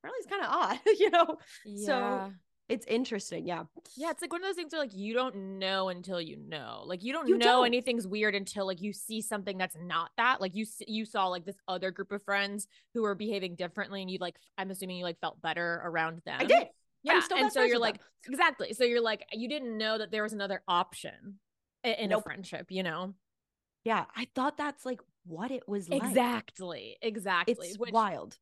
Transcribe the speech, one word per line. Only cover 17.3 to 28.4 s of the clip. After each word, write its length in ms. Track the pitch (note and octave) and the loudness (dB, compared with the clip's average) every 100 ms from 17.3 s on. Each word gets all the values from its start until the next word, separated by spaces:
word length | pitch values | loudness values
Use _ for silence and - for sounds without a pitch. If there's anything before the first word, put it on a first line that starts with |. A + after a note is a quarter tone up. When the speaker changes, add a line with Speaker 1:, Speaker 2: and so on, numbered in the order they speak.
| F#4 | 2
Speaker 2:
and 120 | G#4+ | 4
Speaker 1:
best 40 | |
Speaker 2:
so 80 | C4+ | 4
Speaker 1:
friends 100 | A#3+ | 4
Speaker 2:
you're 60 | A#3+ | 6
Speaker 1:
with 20 | |
Speaker 2:
like, 180 | A#3 - | 2 -2
Speaker 1:
them. 0 | - _ - | -14 _ -8
Speaker 2:
exactly. 460 | C#4 E4+ C4 F#3 | 4 4 4 -6
So 100 | A3+ | 2
you're 160 | A#3+ A#3+ | 4 4
like, 260 | A3+ G#3+ - | 2 -2 -6
you 160 | A3 A#3 | -6 -4
didn't 280 | D4 B3 G#3+ | -4 -4 -2
know 220 | A3 A3 | 0 -2
that 120 | G#3 | -2
there 120 | G#3+ | -2
was 100 | G#3+ | -2
another 300 | G#3+ G3+ F#3+ - | -2 -4 -4 2
option 720 | F3 F#3 - - - G3+ G3 _ _ _ _ | 2 2 -4 -12 -12 -16 -18 _ _ _ _
i-, 40 | A#3+ | -2
in 180 | A3 G#3 | 0 2
a 40 | G#3+ | 2
Speaker 1:
Nope. 20 | |
Speaker 2:
friendship, 520 | G3 D#3 F3+ D#3+ - | 0 -10 -8 -10 -4
you 120 | F#3 | -4
know? 320 | F3+ D#3 F#3 F#3+ _ _ _ _ _ _ | -2 -2 -6 -10 _ _ _ _ _ _
Speaker 1:
Yeah, 220 | A3+ G#3+ - | 0 0 0
I 120 | - B3 | -8 -6
thought 220 | - C4 D4 | 0 -2 0
that's, 280 | D4 C#4 B3+ | -6 -4 -6
like, 140 | B3 _ _ | -8 _ _
what 260 | F3 D#3+ A#3+ | -14 -8 -6
it 180 | C4 - | -6 -4
was 200 | G3+ E3+ | -4 0
like. 440 | C4+ G#3+ G#3+ B3 | 0 4 4 4
Speaker 2:
Exactly, 640 | A#3 - - F#3 D3 G#2 - | 0 -6 -12 -10 -8 -12 -6
exactly, 680 | A3+ A3 F#3+ F3+ F3+ A#3+ F3 | -6 -4 2 2 4 0 -4
Speaker 1:
It's 20 | |
Speaker 2:
which 180 | G3+ A#3 | -6 2
Speaker 1:
wild. 460 | A3+ G#3 D3+ E2+ - | 4 4 0 -8 -14